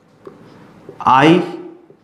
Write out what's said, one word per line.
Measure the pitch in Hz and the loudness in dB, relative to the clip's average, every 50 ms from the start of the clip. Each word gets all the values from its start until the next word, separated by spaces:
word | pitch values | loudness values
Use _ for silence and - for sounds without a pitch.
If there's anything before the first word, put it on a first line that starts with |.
| _ _ _ _ _ - - - - - - - - - - - - - - - - - | _ _ _ _ _ -20 -20 -20 -20 -20 -20 -20 -20 -20 -20 -20 -20 -20 -20 -6 -2 0
I, | 123 131 143 156 170 180 - - - - - - - - _ _ - _ | 2 4 4 4 2 2 0 -6 -12 -16 -18 -20 -20 -20 _ _ -20 _